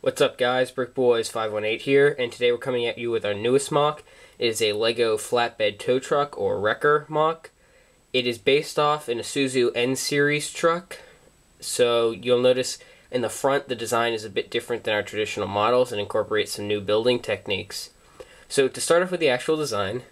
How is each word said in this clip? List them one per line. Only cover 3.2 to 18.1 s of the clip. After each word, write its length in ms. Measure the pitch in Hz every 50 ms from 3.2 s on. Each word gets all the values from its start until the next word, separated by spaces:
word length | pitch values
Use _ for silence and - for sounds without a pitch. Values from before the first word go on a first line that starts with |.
| 95
our 80 | 104 104
newest 380 | 101 107 120 127 139 - - 156
mock. 320 | 143 147 151 151 - - - - - - - - _
It 80 | 123
is 160 | 117 110 - 117
a 100 | 107 104
LEGO 440 | 104 113 113 120 110 120 113 110
flatbed 640 | 107 - - - 120 120 117 - _ 110 104 101 -
tow 180 | - - 127 131
truck, 400 | 135 - 160 143 143 143 - -
or 220 | 101 95 - 87
wrecker, 440 | 98 110 117 - - 147 147 147 143 139
mock. 420 | 156 151 156 156 165 165 _ - _ _ _ _ _ _ _ _ _ _ _ _ -
It 120 | 127 123
is 140 | 123 117 110
based 400 | - - 135 147 151 - - -
off 300 | 151 147 147 143 143 -
an 100 | 120 117
Isuzu 540 | 107 - - 143 139 131 131 131 120 120 -
N 220 | 117 120 127 131
Series 560 | 127 - - 147 143 147 147 147 147 147 - -
truck, 480 | - - 165 165 175 185 _ - - - - - _ _ _ _ _ _ _ _ _
so 540 | - - - - 123 120 120 117 117 113 117
you'll 280 | 92 120 120 123 123
notice 380 | 123 127 127 127 127 - - - - - - - _ _
in 120 | - 127 117
the 60 | 107
front 380 | - - - 135 139 143 139
the 80 | - 127
design 380 | 110 113 107 120 117 117 117 117
is 120 | 110 107
a 60 | 107
bit 220 | 95 104 104 - -
different 320 | 120 - - 120 110 -
than 100 | 117 107
our 80 | 104 101
traditional 460 | - - 104 107 104 - - 101 98
models 420 | 98 104 104 113 123 123 127 123
and 100 | 120 104
incorporates 520 | 104 101 - 110 104 - 110 107 104 - -
some 160 | - 104 104
new 120 | 107 104
building 380 | 98 92 104 110 113 123 123 120
techniques. 720 | - - 107 98 - - 101 95 95 - - - - - _ _ _ -